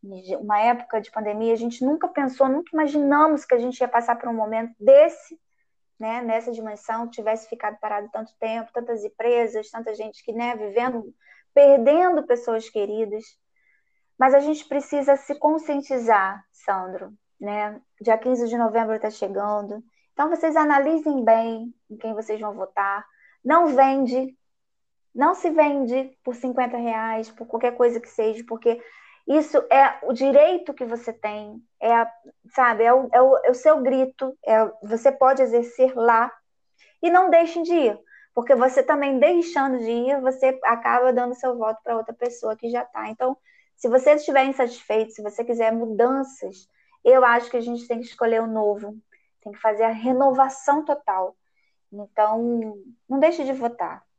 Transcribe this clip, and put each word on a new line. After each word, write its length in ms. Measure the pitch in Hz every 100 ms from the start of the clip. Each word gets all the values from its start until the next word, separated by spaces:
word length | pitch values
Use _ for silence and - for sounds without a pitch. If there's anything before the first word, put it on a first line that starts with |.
Uma 560 | 196 190 185 190 208 208
época 420 | 226 240 240 220
de 100 | 208
pandemia, 420 | - 208 208 226
a 40 | 226
gente 280 | 233 233
nunca 240 | 254 311 370
pensou, 400 | 330 269 254 269
nunca 220 | 277 339
imaginamos 720 | 311 302 294 285 285 311 294
que 100 | -
a 40 | 240
gente 200 | 247 254
ia 80 | 247
passar 280 | 233 240 233
por 120 | 240
um 60 |
momento 400 | 226 214 220 233 _
desse, 580 | 208 277 330 - - 330 _ _ _ _ _ _
né, 240 | 220 233
nessa 280 | 240 226 240
dimensão, 580 | 226 220 208 - 226 233
tivesse 400 | 233 214 220 -
ficado 300 | 233 214 214
parado 300 | 214 208 208
tanto 220 | 220 226 _
tempo, 340 | 220 226 226
tantas 320 | 247 240 233
empresas, 680 | 208 _ 233 240 226 226 214
tanta 240 | 226 233
gente 300 | 214 214 208
que, 80 | -
né, 240 | 226 240 233
vivendo, 580 | 214 202 247 240 202 _ _ _ _
perdendo 720 | - 285 277 233 311 359 339
pessoas 480 | - 240 240 226 220
queridas. 540 | 220 202 214 220 214 233 _ _ _ _ _ _ _ _ _
Mas 140 | 262
a 60 | 277
gente 260 | 285 302 -
precisa 500 | 285 269 294 277 277
se 180 | -
conscientizar, 1120 | 277 302 311 311 285 285 262 233 208 190 202 _
Sandro, 640 | _ - 190 185 185 196 214 _ _
né? 400 | 202 208 208 214 _ _
Dia 160 | 214 226
quinze 280 | 254 254 240
de 80 | 240
novembro 420 | 226 226 220 220
tá 80 | 214
chegando. 760 | 214 196 196 208 208 208 214 233 _ _
Então, 160 | - 302
vocês 280 | 330 320 311
analisem 680 | 302 285 277 320 302 277
bem 500 | 226 226 226 226 240 - _
em 60 | 214
quem 160 | 226
vocês 260 | 214 220 214
vão 140 | 214
votar. 540 | 202 190 - 196 196 - _ _ _
Não 260 | 240 320 339
vende, 680 | 262 269 269 247 247 262 262 _ _ _ _ _ _ _
não 200 | 226 294
se 140 | 381 349
vende 680 | 311 294 285 247 254 262 _
por 120 | -
cinquenta 420 | 240 262 247 247 240
reais, 540 | 233 220 226 220 220
por 160 | - 226
qualquer 280 | 226 240
coisa 240 | 240 240 233
que 120 | -
seja, 340 | - 220 220 233
porque 360 | 226 240 233 - - _ _ -
isso 300 | 294 302 294 -
é 280 | 262 269 -
o 100 | -
direito 600 | 240 269 277 311 359 -
que 100 | -
você 300 | 240 233 233
tem, 440 | 226 214 208 208 220 _ _
é 140 | 226
a, 180 | 233 233 - - _ _
sabe, 300 | - 247 220
é 80 | 233
o, 160 | 254 254
é 120 | 240
o, 140 | 262 262
é 120 | -
o 40 |
seu 260 | 254 311 302
grito, 560 | 262 269 262 - 269 262
é, 220 | - 220 220 -
você 280 | 208 226 269
pode 300 | 269 262 269
exercer 560 | 254 233 240 - 262 254
lá 340 | 226 226 247 - _ _ _ _ _ _
e 60 | 339
não 200 | 359 381
deixem 320 | 330 330 339
de 100 | 330
ir, 260 | 349 254 208 _ - _
porque 200 | - 240
você 280 | 254 254 262
também 360 | 262 294 277 262
deixando 600 | 294 349 339 294 269 254
de 120 | 226
ir, 300 | 233 247 277
você 400 | 262 262 262 262
acaba 460 | - 233 240 240 254
dando 240 | 247 247
seu 220 | 247 262 240
voto 240 | 220 220
pra 140 | - 226
outra 160 | 226
pessoa 420 | 233 240 240 220
que 140 | 220 233
já 160 | 240
tá. 240 | 240 220 214
Então, 260 | 226 254 254 _ _ _ _
se 80 | 247
você 240 | 254 262
estiver 320 | 302 302 277
insatisfeito, 680 | 262 262 240 240 - 214 220
se 100 | 220
você 200 | 208 208
quiser 300 | 233 233 220
mudanças, 960 | 226 226 214 240 269 262 - 196 190 _ _ _ _
eu 220 | - 262
acho 260 | 247 240 240
que 60 | 247
a 60 |
gente 260 | 240 240 233
tem 100 | 233
que 60 |
escolher 380 | 240 - 233 226
o 40 | 226
novo, 480 | 220 208 208 208 214 _ _ _ _
tem 120 | 214
que 60 | 202
fazer 260 | 220 214
a 40 | 226
renovação 960 | 226 233 254 277 254 262 - - 285
total. 500 | 311 294 - 190 185 - _ _ _ _ _
Então, 840 | 202 202 - 214 226 233 233 220 208 190 240 _
não 100 | 269
deixe 240 | 311 339
de 120 | 269
votar 500 | 262 233 233 170 180 _